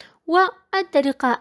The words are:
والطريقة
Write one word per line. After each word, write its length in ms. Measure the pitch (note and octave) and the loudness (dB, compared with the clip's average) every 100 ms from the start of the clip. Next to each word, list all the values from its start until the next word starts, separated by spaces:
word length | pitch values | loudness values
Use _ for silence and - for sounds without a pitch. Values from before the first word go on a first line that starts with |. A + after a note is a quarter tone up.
| - _ - | -20 _ -2
والطريقة 1120 | F4 F#4+ - _ G4 F#4 C#4+ C#4 C4 C4 - | 2 2 -2 _ -6 -2 -2 -2 -2 -2 -2